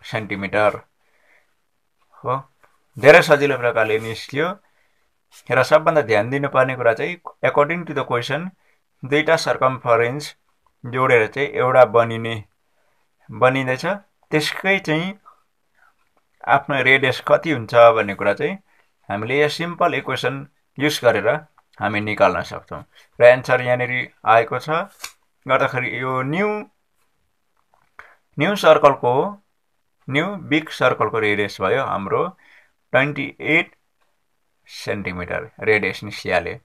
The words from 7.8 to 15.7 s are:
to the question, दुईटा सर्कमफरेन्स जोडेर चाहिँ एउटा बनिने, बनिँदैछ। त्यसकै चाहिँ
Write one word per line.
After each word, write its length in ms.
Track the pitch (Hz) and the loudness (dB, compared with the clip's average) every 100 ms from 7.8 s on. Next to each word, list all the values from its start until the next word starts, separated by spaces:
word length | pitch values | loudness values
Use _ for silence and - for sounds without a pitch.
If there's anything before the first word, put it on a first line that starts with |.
| 160 | -6
to 60 | 139 | -6
the 80 | 127 | -4
question, 420 | 120 117 139 185 - _ _ _ _ | -4 -4 -6 -8 -16 _ _ _ _
दुईटा 320 | 127 147 156 160 | -4 -2 2 0
सर्कमफरेन्स 1000 | - 120 131 127 123 117 117 147 143 - _ _ _ _ | 0 0 0 -2 0 0 0 -4 -12 -18 _ _ _ _
जोडेर 440 | 117 131 131 120 107 | -8 -2 2 4 2
चाहिँ 200 | 127 139 | -2 -6
एउटा 360 | - 127 127 120 | -2 2 6 6
बनिने, 500 | 117 117 113 113 113 - _ _ _ _ _ _ _ - | 6 2 -2 -6 -8 -12 _ _ _ _ _ _ _ -16
बनिँदैछ। 560 | 110 127 135 131 131 165 202 _ _ - | 0 2 2 -2 -4 -4 -6 _ _ -4
त्यसकै 460 | 156 151 - 190 196 | -2 -2 -4 -2 -2
चाहिँ 340 | 175 156 180 202 _ _ _ _ _ | 0 -4 -4 -10 _ _ _ _ _